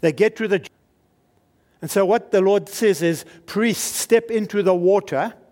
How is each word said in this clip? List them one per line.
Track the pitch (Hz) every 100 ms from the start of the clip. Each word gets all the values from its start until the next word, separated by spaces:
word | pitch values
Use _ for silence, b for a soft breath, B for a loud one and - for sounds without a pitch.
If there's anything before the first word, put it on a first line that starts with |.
They | 165
get | 151 214 220
to | 220
the, | 190 - _ _ _ _ _ _ _ _ _ _ _
and | 160
so | 208
what | 190 226 -
the | 202
Lord | 190 202 165
says | - 220 165
is, | 170 165 - B -
"Priests, | 196 226 -
step | - - - 226 226
into | 226 202 202
the | 190
water" | 180 175 202 196 135 202 - _